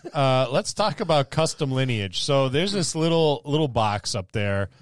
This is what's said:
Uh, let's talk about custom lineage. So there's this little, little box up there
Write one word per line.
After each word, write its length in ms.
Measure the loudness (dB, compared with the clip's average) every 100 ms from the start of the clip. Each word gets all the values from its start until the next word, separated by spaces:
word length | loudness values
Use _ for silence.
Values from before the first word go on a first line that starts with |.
| -8
Uh, 320 | -2 2 2 2
let's 220 | 0 -2
talk 260 | -2 -2 -2
about 300 | 0 2 2
custom 400 | 0 -2 -2 -2
lineage. 520 | 0 0 -2 -2 -4
So 260 | 0 2 2
there's 240 | 0 0
this 220 | -2 -2
little, 480 | 0 2 4 2 2
little 240 | 0 0 0
box 460 | 2 0 0 -4
up 180 | -6 -4
there 380 | -4 -2 0 -2 -8